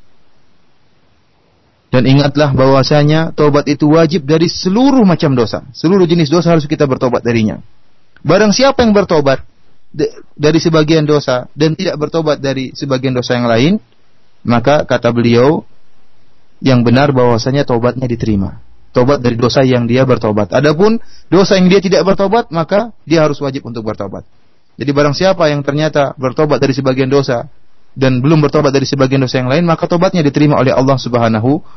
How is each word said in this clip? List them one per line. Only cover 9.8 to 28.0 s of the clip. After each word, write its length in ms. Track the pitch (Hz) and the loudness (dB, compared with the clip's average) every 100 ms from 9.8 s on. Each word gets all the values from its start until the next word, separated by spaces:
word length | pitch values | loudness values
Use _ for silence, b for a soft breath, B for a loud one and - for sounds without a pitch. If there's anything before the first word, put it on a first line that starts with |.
| - | -16
de-, 180 | 147 147 - - | -6 -6 -6 -18
dari 240 | - 143 156 | -2 0 2
sebagian 480 | 160 160 151 160 151 | 2 0 2 2 2
dosa 400 | 147 139 123 - | 0 0 -4 -6
dan 240 | 139 156 156 | -2 -2 -2
tidak 180 | 180 139 | -6 -4
bertobat 460 | 147 165 156 139 | -4 -2 -2 -2
dari 320 | 139 135 127 | -4 -6 -8
sebagian 400 | - 143 131 131 | -10 -4 -2 -2
dosa 240 | 127 123 123 | -4 -2 -2
yang 100 | 120 | 0
lain, 240 | 117 143 214 - - - - - - | 2 2 0 -4 -20 -20 -20 -20 -12
maka 400 | - 117 120 151 | -2 0 2 0
kata 300 | - 123 120 | 0 -2 -2
beliau, 500 | 120 117 117 131 170 - - - - - - - - - - | 0 2 4 2 0 -6 -16 -18 -18 -18 -18 -20 -20 -20 -6
yang 240 | 135 123 | 0 2
benar 320 | 120 123 147 131 | 2 2 2 2
bahwasanya 480 | 123 117 131 139 | 2 2 0 -2
taubatnya 400 | 139 120 123 120 | -2 0 -2 -4
diterima. 560 | 127 117 110 101 95 - - - - | -6 -4 -2 -2 -4 -10 -20 -20 -6
Taubat 320 | 127 127 143 | 0 0 0
dari 160 | 120 117 | -2 0
dosa 240 | 120 143 | 0 2
yang 240 | 135 123 117 | 2 0 0
dia 160 | 123 | 0
bertobat. 480 | 131 117 110 104 104 | 2 0 0 -2 0
Adapun 480 | 127 147 151 208 226 b b b | 0 0 2 2 0 b b b
dosa 240 | 170 196 196 | 2 4 4
yang 160 | 185 | 4
dia 80 | 202 | 4
tidak 220 | 190 175 | 2 0
bertobat, 500 | 190 196 196 226 233 | 0 0 0 0 -2
maka 400 | 165 156 202 233 - - | -4 -2 -2 -2 -10 -2
dia 160 | 165 | 0
harus 160 | 151 143 | 2 -2
wajib 240 | 139 131 | -6 -8
untuk 240 | 123 117 110 | -10 -8 -8
bertobat. 400 | 104 98 92 - - - - _ - | -8 -10 -12 -16 -20 -20 -20 _ -8
Jadi 140 | 123 | -2
barang 240 | 143 147 139 | 0 0 2
siapa 320 | 185 185 156 | 0 2 0
yang 160 | 143 | 0
ternyata 480 | 143 151 156 147 139 - | -2 -2 -2 0 -2 -2
bertobat 400 | 131 120 151 131 | -6 -2 0 2
dari 160 | 139 131 | 0 0
sebagian 320 | 135 127 131 | -2 -2 0
dosa 400 | 139 135 120 139 - - - - | 0 0 -4 -8 -16 -20 -20 -18
dan 240 | - | -2